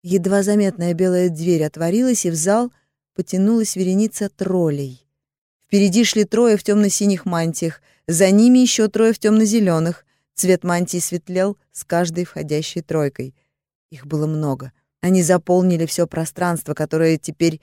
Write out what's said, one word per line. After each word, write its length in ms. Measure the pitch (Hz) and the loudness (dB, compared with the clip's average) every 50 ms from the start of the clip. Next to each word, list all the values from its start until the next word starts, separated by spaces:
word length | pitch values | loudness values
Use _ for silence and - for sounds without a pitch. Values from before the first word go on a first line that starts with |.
Едва 400 | - 175 180 196 175 190 196 202 | -4 0 -2 0 0 2 0 0
заметная 540 | 190 202 208 208 202 196 185 175 170 175 170 | 2 2 2 2 2 0 -2 -2 -4 -2 0
белая 340 | 165 185 185 180 180 180 180 | 0 0 0 2 2 0 0
дверь 340 | 165 156 165 180 170 160 156 | -2 -2 0 0 0 0 0
отворилась, 600 | 151 - 156 165 170 185 233 254 262 240 - - | -4 -4 -4 -4 -2 0 0 2 0 0 0 -2
и 60 | 180 | -4
в 40 | 165 | -4
зал 380 | 160 156 190 208 226 240 247 _ _ _ _ _ _ _ _ _ | -2 0 0 0 0 -2 -4 _ _ _ _ _ _ _ _ _
потянулась 640 | - 180 - - 185 190 208 233 226 220 - - | -10 -8 -4 -2 0 2 2 2 0 0 -2 -4
вереница 540 | 185 185 185 185 196 214 214 - - 208 196 | -4 -2 0 0 0 -2 -2 -4 -6 -8 -8
троллей. 760 | _ - 190 190 185 185 170 156 147 143 139 131 127 _ _ _ _ _ _ _ _ _ _ _ _ _ _ | _ -8 -6 -2 0 0 0 0 -2 -4 -8 -10 -14 _ _ _ _ _ _ _ _ _ _ _ _ _ _
Впереди 360 | _ - 202 202 196 175 226 233 | _ 2 2 2 4 4 2 2
шли 200 | - - 220 208 | 2 2 0 0
трое 340 | - - 220 240 233 214 | 0 2 2 4 4 2
в 60 | 208 - | 2 0
тёмно-синих 640 | - 202 208 208 196 - - 208 202 196 180 - | 0 2 2 2 2 0 0 0 0 0 -2 -4
мантиях, 580 | 185 175 165 165 165 160 - 170 165 156 - _ _ _ _ _ | -4 -4 -2 -2 -4 -4 -4 -6 -6 -8 -10 _ _ _ _ _
за 240 | - 170 151 196 185 | -4 2 4 4 6
ними 260 | 196 208 226 247 254 | 6 6 6 6 6
ещё 300 | 254 254 240 - - 214 | 6 4 4 2 0 0
трое 260 | 208 - 208 226 226 226 | 0 2 2 2 2 0
в 60 | - | 0
тёмно-зелёных. 840 | - 208 214 220 220 202 214 233 208 185 165 160 165 165 175 - _ _ _ _ _ _ _ | 0 2 4 4 2 2 2 2 2 2 2 0 0 -2 -4 -8 _ _ _ _ _ _ _
Цвет 300 | - - 185 185 180 - | -4 2 2 2 2 2
мантий 380 | 180 175 175 180 - - 175 | -2 -2 -2 -2 -4 -4 -6
светлел 580 | - - 180 170 _ - 180 185 185 202 202 _ _ _ | -6 -6 -8 -8 _ -6 -4 -2 -2 -2 -4 _ _ _
с 120 | _ - - | _ -18 -8
каждой 420 | _ 170 170 180 170 165 175 180 | _ -2 -2 -2 -2 -4 -6 -8
входящей 560 | - - - 156 147 151 151 156 - - 175 | -8 -8 -12 -6 -4 -4 -4 -4 -6 -8 -10
тройкой. 540 | 160 - 160 156 147 139 - - 127 131 _ _ _ _ _ _ _ _ _ _ _ _ | -8 -4 -4 -2 -2 -2 -4 -8 -12 -12 _ _ _ _ _ _ _ _ _ _ _ _
Их 160 | 160 131 131 | -20 -20 -12
было 180 | 147 156 147 156 | -8 -6 -4 -4
много. 460 | 156 156 156 156 147 135 131 131 127 _ _ _ _ _ _ | -4 -4 -4 -4 -4 -4 -6 -10 -20 _ _ _ _ _ _
Они 220 | - 180 190 185 | 0 2 2 2
заполнили 640 | 170 165 185 180 - - 180 185 185 185 175 160 165 | 4 2 2 0 2 0 0 2 2 2 0 0 -2
всё 220 | 160 - - 170 | -4 -2 -4 -4
пространство, 680 | 160 - 160 160 - - - 180 175 170 156 - 151 151 | -4 -2 -8 -8 -8 -6 -4 -4 -2 -2 -4 -6 -8 -6
которое 440 | - 151 151 - 160 165 160 160 | -6 -4 -4 0 0 2 2 0
теперь 440 | 151 - - 151 _ 165 165 160 151 | 0 -4 -12 -4 _ 0 0 0 -4